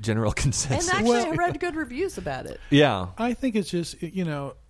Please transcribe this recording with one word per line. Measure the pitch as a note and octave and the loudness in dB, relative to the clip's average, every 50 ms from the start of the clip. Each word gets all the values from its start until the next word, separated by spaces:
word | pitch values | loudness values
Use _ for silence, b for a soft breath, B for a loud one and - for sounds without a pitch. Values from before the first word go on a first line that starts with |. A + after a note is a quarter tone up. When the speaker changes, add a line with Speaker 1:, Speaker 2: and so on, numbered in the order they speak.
Speaker 1:
general | G#2+ A2+ G#2+ A2+ A2 G#2 | -2 0 0 2 2 0
<laughs> | - - - | 0 2 0
consensus. | C#3 - - - - - D#4 E4+ F4 | 0 0 0 0 0 0 0 2 2
Speaker 2:
And | F4+ G4+ | 2 4
actually, | G#4+ A#3+ | 4 4
Speaker 3:
Well | A#3+ - F#4 D#4 | 4 4 4 0
Speaker 2:
I | E4 | 0
read | E4+ F4 F4+ C#4+ D4 | 0 0 0 0 -2
good | F4+ F4 D4 | -4 -4 -4
reviews | D#4+ D4 A#3+ B3 C#4 G4 F#4 - - | -4 -6 -6 -4 -4 -4 -4 -4 -6
about | F3+ D#3 C3 B2+ - | -8 -6 -6 -6 -8
it. | - - - - - | -10 -12 -10 -2 4
Speaker 1:
Yeah. | D3 C#3+ D3 C3+ G#2 F#2+ F2+ F2+ - - | 6 6 8 6 4 0 -2 -6 -4 -4
Speaker 3:
I | A3+ B3 A#3 | -2 -2 -2
think | - C4+ B3+ G#3 | -2 -2 -2 0
it's | G#3+ F3+ - | 0 -2 -2
just, | F3+ E3+ E3 - - - | -4 -4 -4 -6 -8 -10
you | F3 D#3+ D#3 F#3 F3 | -10 -8 -4 -4 -4
know, | D#3+ D3 C#3+ C#3 C3+ - - - | -2 -4 -4 -6 -8 -10 -14 -20